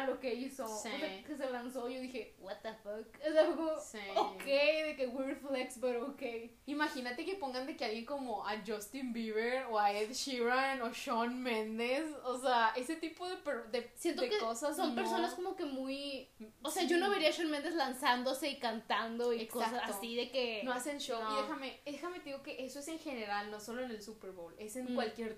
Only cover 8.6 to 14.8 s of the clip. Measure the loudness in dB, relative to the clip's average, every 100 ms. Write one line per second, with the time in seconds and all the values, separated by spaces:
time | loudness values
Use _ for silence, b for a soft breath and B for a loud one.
8.6 | -4 -6 -6 -6 -4 -2 0 0 2 0
9.6 | 2 4 6 4 0 -2 -2 2 4 4
10.6 | 4 2 -2 -2 0 2 2 0 0 0
11.6 | 0 0 2 2 0 -4 -4 0 4 6
12.6 | 6 4 -2 -4 -4 -4 -6 -4 -2 -4
13.6 | -2 -4 -6 -2 0 2 2 2 2 0
14.6 | 0 2